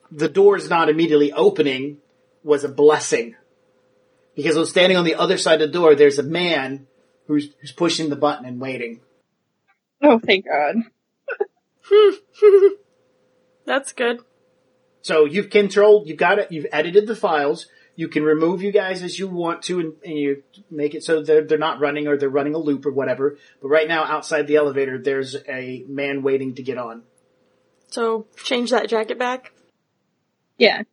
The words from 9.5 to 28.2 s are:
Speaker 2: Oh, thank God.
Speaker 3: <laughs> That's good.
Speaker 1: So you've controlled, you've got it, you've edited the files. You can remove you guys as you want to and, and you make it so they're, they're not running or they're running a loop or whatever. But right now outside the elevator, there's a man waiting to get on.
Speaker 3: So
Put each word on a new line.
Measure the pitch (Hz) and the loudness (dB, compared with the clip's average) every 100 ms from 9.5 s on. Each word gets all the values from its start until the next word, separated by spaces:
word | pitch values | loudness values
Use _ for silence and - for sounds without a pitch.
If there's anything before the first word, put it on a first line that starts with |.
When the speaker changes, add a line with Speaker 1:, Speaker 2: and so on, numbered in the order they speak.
| _ _ _ _ _ | _ _ _ _ _
Speaker 2:
Oh, | 294 226 | 2 4
thank | 240 196 143 | 2 -2 0
God. | 147 147 208 226 _ _ _ - 480 - _ _ _ - | -2 -2 -2 -6 _ _ _ -12 -10 -10 _ _ _ 2
Speaker 3:
<laughs> | 415 415 - _ - 415 392 392 - _ _ _ _ _ _ _ _ - | 6 6 2 _ 2 6 8 6 2 _ _ _ _ _ _ _ _ -4
That's | 262 277 | -4 -4
good. | - 240 240 _ _ _ _ _ _ _ _ | -4 -4 -4 _ _ _ _ _ _ _ _
Speaker 1:
So | - 160 151 | 0 2 2
you've | 175 202 | 0 0
controlled, | 208 196 208 208 208 156 | 2 2 4 6 6 2
you've | 151 | -2
got | 175 202 | 0 0
it, | 196 | -2
you've | 160 147 | -6 -4
edited | 151 165 190 214 | -4 0 2 2
the | 220 | 0
files. | 196 151 143 165 - _ _ - | -2 0 -2 -4 -10 _ _ -12
You | 160 | -6
can | 151 | -2
remove | 151 156 165 185 | 0 2 0 -2
you | 202 | -2
guys | 202 190 185 | -2 -2 -6
as | 175 180 | -10 -10
you | 190 | -8
want | 180 165 170 | -6 -6 -6
to | - 180 | -6 -6
and, | 160 156 | -6 -10
and | 175 151 | -10 -4
you | 143 139 - _ - | -2 -4 -8 _ -16
make | 156 147 151 | -6 -6 -4
it | |
so | 151 160 | -2 -2
they're, | 147 156 143 | 2 2 2
they're | 151 | 0
not | 156 127 | -2 -2
running | 143 147 147 | -4 -2 -2
or | 143 | -2
they're | 139 | 0
running | 139 143 156 | -2 -2 -4
a | |
loop | 147 139 143 | -4 -4 -4
or | |
whatever. | 131 160 127 139 - _ _ | -4 -2 -2 -4 -4 _ _
But | 135 | 0
right | 151 156 | 0 2
now | 165 | -2
outside | 151 151 - 156 143 | -2 -4 -4 -4 0
the | 151 | 2
elevator, | 147 135 135 131 | 2 -2 -4 -4
there's | 135 135 131 135 - | -4 -4 -6 -10 -12
a | 131 127 127 127 | -12 -12 -14 -12
man | 139 143 139 | -8 -6 -4
waiting | 139 135 131 127 | -2 -2 -4 -10
to | |
get | 127 123 | -10 -8
on. | 117 117 _ _ _ _ _ _ _ _ _ | -10 -14 _ _ _ _ _ _ _ _ _
Speaker 3:
So | - 226 226 | -6 -4 -4